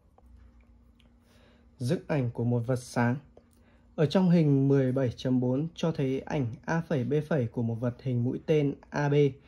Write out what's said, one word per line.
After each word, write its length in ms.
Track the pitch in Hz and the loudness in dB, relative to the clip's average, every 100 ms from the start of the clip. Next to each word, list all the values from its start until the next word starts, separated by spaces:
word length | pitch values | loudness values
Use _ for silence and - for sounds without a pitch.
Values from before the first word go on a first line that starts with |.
| _ _ - - - - _ _ _ _ _ _ _ _ _ _ _ - | _ _ -20 -20 -20 -20 _ _ _ _ _ _ _ _ _ _ _ -10
Dựng 240 | 123 170 - | -4 -4 -2
ảnh 240 | 151 120 | -2 -2
của 120 | 123 | -2
một 160 | 120 120 | -2 -2
vật 160 | 117 123 | -2 -4
sáng. 400 | - 127 120 131 - - _ _ _ _ _ - | -4 0 0 0 -8 -20 _ _ _ _ _ -2
Ở 100 | 151 | 0
trong 240 | 196 185 | 2 4
hình 380 | 170 151 139 139 | 4 4 4 4
mười 240 | 139 127 | 4 2
bảy 220 | 131 123 - | 0 -2 -4
chấm 220 | 131 127 | -2 0
bốn 280 | 123 131 165 - | 0 0 -4 -4
cho 160 | 170 | -4
thấy 280 | 156 135 135 | -2 -2 -4
ảnh 260 | - 156 120 139 - | -4 -4 -4 -6 -4
A 160 | 165 | -4
phẩy 220 | - 147 | -2 -2
B 100 | 120 151 147 | 0 -2 0
phẩy 180 | 151 117 | -2 -2
của 140 | 127 | -2
một 140 | 113 113 | -4 -2
vật 200 | 123 120 | -4 -4
hình 220 | 131 123 | -4 -2
mũi 180 | 123 143 - | -2 -4 0
tên 300 | 151 143 - - | 2 2 -4 -8
A 200 | - 143 | -4 0
B 40 | 147 143 - | 4 2 0